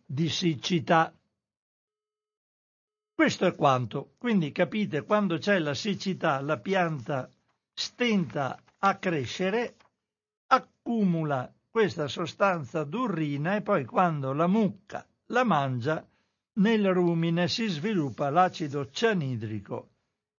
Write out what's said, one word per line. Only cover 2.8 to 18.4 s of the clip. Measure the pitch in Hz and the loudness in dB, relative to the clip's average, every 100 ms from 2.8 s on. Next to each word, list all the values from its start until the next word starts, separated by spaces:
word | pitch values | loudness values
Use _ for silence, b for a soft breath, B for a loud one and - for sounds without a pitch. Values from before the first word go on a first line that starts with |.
| _ _ _ | _ _ _
Questo | - 277 - 185 | 0 2 2 0
è | |
quanto. | - 147 127 117 143 135 _ | 2 2 2 0 -8 -10 _
Quindi | 247 202 147 | 0 0 0
capite, | 117 180 214 202 147 | 0 0 0 -2 -4
quando | 143 208 196 160 | 0 0 2 0
c'è | 208 196 | 0 0
la | 151 | 0
siccità, | 139 214 196 196 143 165 135 | -2 -4 -4 -4 0 0 0
la | 143 156 | -2 -4
pianta | - 190 170 151 110 139 127 _ _ _ _ | 0 0 0 -2 -4 -6 -6 _ _ _ _
stenta | - - - 247 202 135 147 131 - _ _ | -10 -8 -2 0 2 0 -4 -4 -6 _ _
a | 196 190 | 0 0
crescere, | 190 160 117 - 185 226 226 - _ _ _ _ _ _ - | -2 -2 -4 -4 -2 -2 -4 -10 _ _ _ _ _ _ 0
accumula | 262 - _ 269 226 190 165 156 135 - _ _ | 0 0 _ -4 0 2 2 0 -2 -6 _ _
questa | 226 190 139 143 | 0 0 0 -6
sostanza | - 165 - 202 175 127 165 | -4 -6 0 0 0 -4 -6
durrina | 143 214 247 160 151 143 160 | -4 -4 -4 -2 -2 -2 -2
e | 208 | -2
poi | 208 190 | 0 -2
quando | 120 - 175 151 135 | 0 0 2 0 -2
la | 143 175 | 0 2
mucca | 220 208 - - - - _ - | 4 2 -2 -12 -14 -14 _ -2
la | 233 | 0
mangia, | 247 151 139 127 127 160 - _ _ _ _ | 2 2 0 -2 -2 -4 -6 _ _ _ _
nel | 220 208 220 196 | 2 4 4 4
rumine | 185 175 170 170 170 175 | 4 4 2 2 2 0
si | - 226 | 0 -2
sviluppa | 151 202 190 139 104 143 | -2 -2 0 -2 -2 0
l'acido | 160 | 4